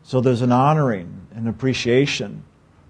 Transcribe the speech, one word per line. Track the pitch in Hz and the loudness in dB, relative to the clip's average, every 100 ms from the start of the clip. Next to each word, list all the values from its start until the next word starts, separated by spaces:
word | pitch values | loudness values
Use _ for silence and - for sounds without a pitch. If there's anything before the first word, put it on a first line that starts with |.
So | - 131 | -4 0
there's | 127 117 | 2 2
an | 123 | 2
honoring | 123 139 156 135 101 90 98 87 | 4 4 2 0 -2 -8 -16 -16
and | 110 113 | -8 -6
appreciation | 104 131 123 117 123 143 - 104 104 - _ _ _ | -4 -2 -2 2 2 2 -2 -8 -12 -20 _ _ _